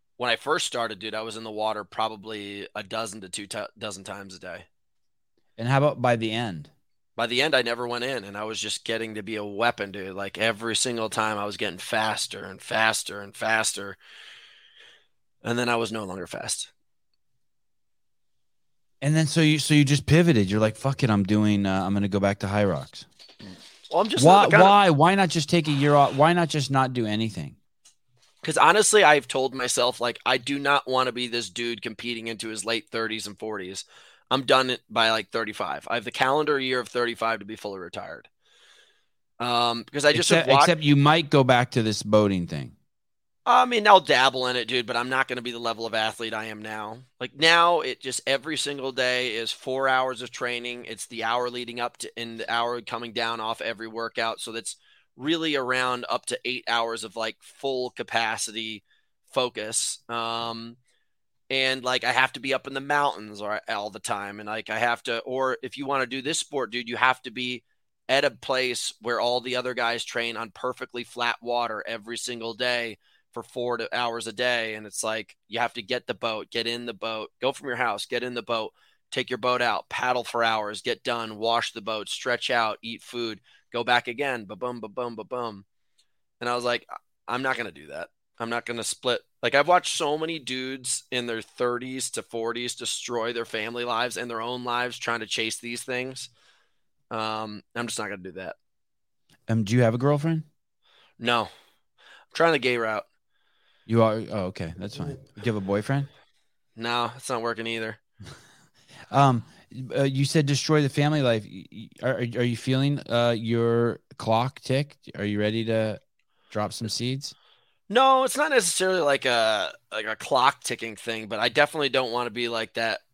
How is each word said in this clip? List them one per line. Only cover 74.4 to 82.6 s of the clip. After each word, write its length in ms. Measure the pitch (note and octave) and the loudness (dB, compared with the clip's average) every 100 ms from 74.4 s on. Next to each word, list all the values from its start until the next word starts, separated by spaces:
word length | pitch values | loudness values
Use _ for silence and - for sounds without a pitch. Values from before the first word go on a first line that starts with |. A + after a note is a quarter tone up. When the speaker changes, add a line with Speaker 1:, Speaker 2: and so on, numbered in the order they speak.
| B2 A#2+ A2+ | 0 0 -2
Speaker 1:
And 120 | G#2+ G#2+ | -8 -10
it's 180 | - | -6
like, 320 | A2 A2 G#2 _ _ | -4 -4 -8 _ _
you 120 | A2 | -2
have 140 | A#2+ | -2
to 80 | - | -4
get 240 | G2 B2 - | -6 -6 -4
the 80 | |
boat, 360 | A2 A#2 G#2+ E2+ | -6 -4 -4 -6
get 160 | A#2 A#2 | -4 -4
in 200 | A#2+ A#2+ | -6 -8
the 80 | |
boat, 360 | G#2 A2+ A2 G#2 _ | -8 -8 -6 -10 _
go 120 | C3 | -4
from 160 | C3+ C#3+ | -4 -6
your 80 | A#2+ | -2
house, 300 | A#2+ G#2 - | -2 -2 -4
get 180 | B2 | -4
in 100 | B2 | -4
the 80 | A#2+ | -8
boat, 300 | A2+ A2+ A2 - _ _ _ | -4 -4 -6 -12 _ _ _
take 180 | C3+ B2+ | -6 -4
your 80 | A#2+ | -2
boat 240 | B2 B2 | 0 2
out, 260 | A#2+ G2+ - | 0 -2 -6
paddle 360 | - B2+ B2+ | -4 -2 -2
for 180 | A2+ A#2 | -2 0
hours, 400 | A2+ A2 G#2 G#2 | 0 0 -4 -6
get 220 | A#2+ A2+ | -6 -4
done, 320 | B2+ A#2+ A2+ G#2+ | -4 -6 -6 -4
wash 360 | A2+ A#2 - | 0 0 -2
the 80 | A2+ | -8
boat, 280 | G2+ A2 G2+ | -6 -6 -6
stretch 400 | - C3 A#2+ - | -8 -4 -4 0
out, 280 | A#2+ | 0